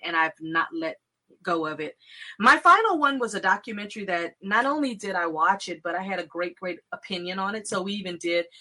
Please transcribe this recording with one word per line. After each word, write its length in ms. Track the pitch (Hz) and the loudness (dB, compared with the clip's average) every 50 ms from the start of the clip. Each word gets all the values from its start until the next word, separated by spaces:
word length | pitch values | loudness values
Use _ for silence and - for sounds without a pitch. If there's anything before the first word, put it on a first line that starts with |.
| - | -6
and 140 | 170 170 | -2 0
I've 160 | 160 160 160 160 - | 2 2 0 0 -6
not 260 | 160 160 165 165 - - 170 | -8 -4 -2 -2 -2 -2 -4
let 240 | 165 160 160 - - _ _ _ _ _ _ _ _ - | -6 -6 -6 -8 -10 _ _ _ _ _ _ _ _ -4
go 240 | 185 175 165 156 | -2 -2 -2 -2
of 120 | 156 151 151 | -4 -6 -6
it. 160 | 151 - - _ _ - - - - - - - | -8 -10 -12 _ _ -20 -20 -20 -18 -14 -4 4
My 180 | 208 254 302 | 6 6 8
final 400 | 302 - 339 359 415 440 440 370 | 8 10 8 8 8 8 4 2
one 220 | 302 294 277 277 262 | 4 2 2 2 0
was 160 | 240 220 208 | -2 -2 -2
a 40 | 185 | 0
documentary 640 | 190 190 190 196 - 240 214 202 208 202 - 220 196 | 2 2 0 0 -2 -8 -8 -8 -8 -10 -10 -8 -4
that 280 | 190 175 170 170 - - _ | -2 -2 -2 -2 -4 -8 _
not 240 | - 196 208 226 254 | -4 0 2 2 2
only 300 | 277 294 302 285 254 226 | 2 0 0 -2 -2 -4
did 180 | 190 202 196 185 | -6 -6 -4 -2
I 140 | 180 170 | -2 -2
watch 420 | 165 156 156 165 180 202 196 - 190 | -2 0 2 2 2 2 2 -2 -10
it, 140 | 170 160 - | -10 -8 -6
but 100 | 170 170 | -6 -4
I 80 | 180 | -4
had 160 | 190 196 190 | -4 -4 -6
a 80 | 180 165 | -6 -6
great, 300 | 156 - 170 175 175 175 | -6 -6 -6 -6 -6 -6
great 240 | - 190 180 170 - _ - | -8 -8 -8 -8 -8 _ -14
opinion 460 | - - - - 190 175 175 180 185 | -14 -12 -10 -8 -8 -8 -6 -6 -6
on 160 | 196 190 196 214 | -6 -4 -4 -6
it. 140 | 220 202 | -6 -6
So 160 | - 214 190 185 | -4 -4 -4 -4
we 100 | 202 202 | -4 -6
even 240 | 208 185 180 175 | -6 -6 -8 -8
did 300 | 165 - 170 170 170 170 - - - | -6 -2 0 0 0 0 -2 -8 -20